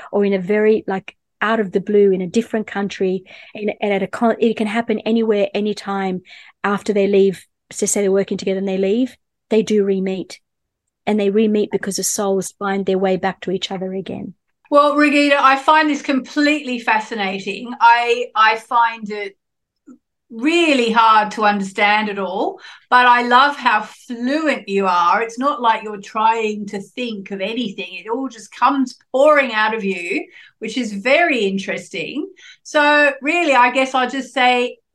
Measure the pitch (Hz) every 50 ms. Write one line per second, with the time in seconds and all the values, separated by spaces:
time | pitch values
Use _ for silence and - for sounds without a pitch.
0 | - - - 208 202 196 196 190 180 175 208 214 214 214 220 - - - 190 190
1 | - - - _ _ _ _ - 202 214 226 226 208 180 170 196 180 208 208 208
2 | 202 196 185 185 185 175 - 233 226 - - 220 214 - - 202 202 196 - -
3 | 196 185 185 190 185 - - - - - - 214 208 208 - - 214 202 196 190
4 | 190 190 - - 240 226 220 - 240 226 208 - 220 208 214 233 233 - 220 220
5 | - 226 226 233 220 220 208 202 196 196 - 208 214 214 202 - - 202 196 196
6 | 196 190 185 180 - - - - - - _ _ - 196 202 190 - - 196 202
7 | 196 196 202 196 196 196 175 - - _ _ _ _ - - - 208 196 - 208
8 | 202 190 190 196 190 - 202 190 - 196 190 196 196 196 190 185 196 190 208 240
9 | 262 247 - _ _ _ _ _ _ - 214 220 - - 214 208 196 202 196 190
10 | 190 190 190 185 165 - - - _ _ _ _ _ _ _ _ _ _ _ _
11 | - - 208 208 202 196 196 214 226 214 208 214 202 - - 190 - 202 190 -
12 | 190 - - - 208 196 196 190 180 - - - 202 196 196 196 190 190 190 185
13 | 196 190 190 180 190 190 180 _ - 180 180 180 - - 196 180 190 185 190 190
14 | 185 - 196 202 202 196 - _ _ _ _ _ _ - 294 285 294 294 285 294
15 | 294 294 277 285 285 285 285 285 269 269 269 269 - 311 311 311 311 302 285 -
16 | - - 277 254 - - - 302 294 294 302 294 - 254 247 233 - 240 220 214
17 | 214 - 233 214 196 190 196 196 - 208 - - 247 233 247 - 226 233 233 240
18 | 226 240 240 247 233 - - 214 220 220 220 220 - - 254 240 233 226 226 226
19 | 220 196 214 208 202 196 - _ _ _ _ _ _ _ _ _ _ 285 247 _
20 | _ _ _ _ _ - 233 226 247 311 339 349 339 311 277 247 233 226 214 233
21 | 226 226 220 214 208 196 - 220 214 208 208 202 196 190 - 226 208 202 208 214
22 | 214 208 196 202 190 180 185 208 302 392 392 - - - - - _ - 240 247
23 | 247 247 240 240 240 240 240 254 285 285 277 262 247 240 214 214 214 - - -
24 | - - 240 233 247 254 285 320 320 294 240 202 196 202 196 196 196 185 175 175
25 | 170 175 190 220 233 226 226 240 269 294 277 254 247 226 220 208 208 214 208 196
26 | - - - 220 220 220 226 226 220 214 214 208 202 196 208 196 196 - _ 262
27 | 247 233 214 196 190 - 202 190 190 208 226 254 233 196 190 196 180 180 185 180
28 | 170 220 240 262 269 254 233 - - - - - 247 269 285 277 262 247 - _
29 | _ _ - 262 285 302 302 285 269 240 220 214 214 220 226 226 196 196 185 175
30 | 170 175 247 320 370 - - - - - _ - 220 214 - 254 233 214 202 196
31 | 196 254 277 339 349 330 277 226 202 196 196 190 - 190 175 - - - - 165
32 | 151 151 - 285 381 392 - - - - - _ - - - 302 294 294 294 294
33 | 294 285 277 - 254 294 339 349 339 294 262 247 240 247 - 269 262 262 - 262
34 | 254 226 277 269 247 - - 262 247 254 247 247 247 240 - - _ _